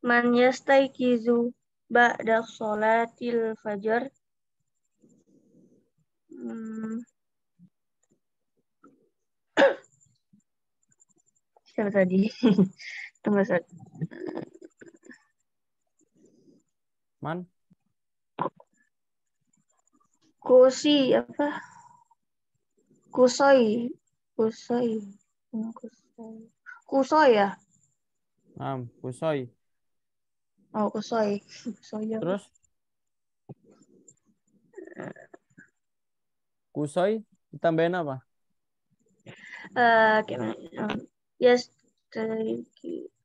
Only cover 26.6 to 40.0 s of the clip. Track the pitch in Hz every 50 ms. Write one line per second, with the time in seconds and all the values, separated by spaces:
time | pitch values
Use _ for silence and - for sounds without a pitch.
26.6 | _ - - - _ _ - 269 262 254 311 311 311 269 233 208 196 202 185 -
27.6 | _ _ _ _ _ _ _ _ _ _ _ _ _ _ _ _ _ _ _ -
28.6 | 135 131 135 131 123 120 _ _ - 127 127 - 160 160 156 139 127 123 _ _
29.6 | _ _ _ _ _ _ _ _ _ _ _ _ _ _ _ _ _ _ _ _
30.6 | _ _ - 220 208 202 - 220 208 - 240 226 214 208 202 202 _ _ - -
31.6 | - 240 202 _ _ - - 214 220 220 220 220 - 165 190 202 - _ _ _
32.6 | _ _ _ _ _ _ _ _ _ _ _ _ _ _ _ _ _ _ - _
33.6 | _ _ _ _ _ _ _ _ _ _ _ _ _ _ _ _ _ _ _ _
34.6 | _ _ _ 392 - - - - - - - - - _ - - _ _ _ -
35.6 | - _ _ _ _ _ _ _ _ _ _ _ _ _ _ _ _ _ _ _
36.6 | _ _ _ 143 151 143 - 180 170 208 220 220 208 _ _ _ _ _ - 151
37.6 | - 170 165 160 165 170 180 180 165 143 131 131 _ _ _ _ _ _ _ _
38.6 | _ _ _ _ _ _ _ _ _ _ _ _ _ - - - - - - -
39.6 | - - - 262 240 233 226 220